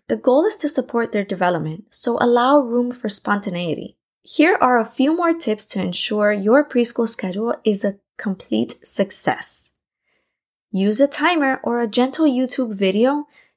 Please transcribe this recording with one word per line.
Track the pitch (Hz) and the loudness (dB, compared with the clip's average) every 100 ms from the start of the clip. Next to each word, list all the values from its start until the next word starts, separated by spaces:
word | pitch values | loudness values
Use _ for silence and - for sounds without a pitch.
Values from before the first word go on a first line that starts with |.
| - | -8
the | 220 | -2
goal | 247 262 392 | 2 2 2
is | - | -2
to | 294 | -4
support | 269 247 233 226 | -4 -4 -4 -4
their | 208 | -4
development, | 196 185 180 170 156 160 - | -4 -2 -2 -2 -4 -10 -14
so | - - 233 | -8 -4 0
allow | 240 240 254 294 | 2 4 4 4
room | 240 240 247 | 4 0 -2
for | 247 214 | -4 -6
spontaneity. | - - 202 196 175 175 143 - _ _ _ | -4 -2 -2 -2 -6 -4 -6 -8 _ _ _
Here | - - 320 - | -6 2 4 4
are | 247 240 | 4 4
a | 220 | 0
few | - 269 | 0 0
more | 339 339 | 2 0
tips | 330 220 214 - | 0 -2 -4 -4
to | 196 | -4
ensure | 185 175 - 208 208 | -4 -4 -4 0 0
your | - 208 262 - | 2 4 4 4
preschool | 247 240 - 226 | 0 0 -2 -2
schedule | - 185 190 233 - | -2 -4 -4 -4 -2
is | 220 196 | 0 0
a | 202 202 _ - | -2 -6 _ -10
complete | 208 190 - 214 - - - | -6 -6 -4 -2 -2 -6 -6
success. | - 196 - - - - - - _ _ _ _ _ _ _ _ _ _ | -2 -2 -2 -2 -2 -4 -6 -10 _ _ _ _ _ _ _ _ _ _
Use | 190 202 214 | -2 0 2
a | 285 | 2
timer | - 320 339 269 262 | 2 0 2 0 0
or | - 240 | -2 -2
a | 226 | -2
gentle | 240 262 285 311 | 0 0 2 2
YouTube | 254 254 - 233 | 2 -2 -2 -4
video | 196 190 202 254 294 294 _ _ | 0 0 2 2 0 -6 _ _